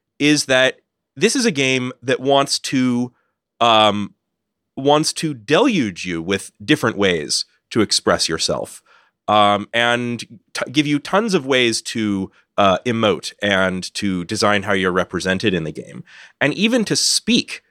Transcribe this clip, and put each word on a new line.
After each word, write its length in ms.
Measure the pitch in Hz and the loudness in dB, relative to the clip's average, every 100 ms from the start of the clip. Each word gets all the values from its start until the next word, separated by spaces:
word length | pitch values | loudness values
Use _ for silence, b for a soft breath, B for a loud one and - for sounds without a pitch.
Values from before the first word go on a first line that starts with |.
| _ - | _ -2
is 280 | 143 151 - | 2 2 2
that 340 | 131 131 - _ _ _ - | 2 2 -2 _ _ _ -2
this 200 | 190 277 | 0 2
is 100 | 233 | 0
a 60 | |
game 400 | 139 135 131 127 - | 0 0 0 -2 -6
that 180 | 120 127 | -4 -2
wants 380 | 131 139 135 - | 2 2 2 -2
to, 540 | - 135 127 120 123 - _ _ _ _ | -2 0 0 0 -4 -8 _ _ _ _
um, 560 | 120 110 107 104 101 - _ _ _ _ _ - | 2 6 4 2 -4 -12 _ _ _ _ _ -4
wants 380 | 135 147 156 | 2 2 2
to 200 | - 160 | -4 -6
deluge 720 | 135 104 156 269 208 110 85 90 | -8 -2 2 2 2 -2 -4 -6
you 160 | 82 | -6
with 300 | 82 98 - _ | -4 -4 -6 _
different 340 | 104 147 123 - | -2 0 0 2
ways 480 | 101 85 67 - - _ _ | 2 2 -2 -6 -6 _ _
to 120 | - | 0
express 460 | 101 - - 85 - | 0 0 2 2 0
yourself, 540 | 80 - 69 50 - b b b b - | -4 -2 -4 -6 -14 b b b b 0
um, 400 | 107 104 101 101 | 4 4 2 -2
and 460 | 117 120 120 120 117 - 113 _ | -2 0 0 -2 -8 -10 -18 _
t-, 180 | - - | -8 -2
give 160 | 127 147 | 0 0
you 120 | 147 | -2
tons 340 | - 190 226 | 0 -2 0
of 120 | 185 135 | -2 0
ways 360 | 131 120 110 | 2 2 0
to, 500 | - 120 107 98 95 b b - | -4 -4 -2 -2 -4 b b 0
uh, 200 | 101 90 - | 2 2 0
emote 480 | 117 110 90 - - | 0 0 0 -4 -6
and 520 | 101 98 95 92 87 | 0 2 2 -2 -8
to 300 | - 101 92 87 | -6 -4 -4 -4
design 380 | 107 107 104 | -2 0 0
how 100 | 98 | 0
you're 180 | 98 92 | 0 0
represented 600 | 90 90 90 92 95 113 | 0 -2 -4 -2 -2 0
in 100 | 92 | -2
the 80 | 78 | -4
game, 320 | 76 - - - B B _ | -10 -14 -18 -20 B B _
and 140 | 135 | -2
even 300 | - 214 247 202 | 0 0 0 0
to 100 | 143 | -2
speak 680 | - - - 233 - - - | 0 -2 0 0 -2 -10 -18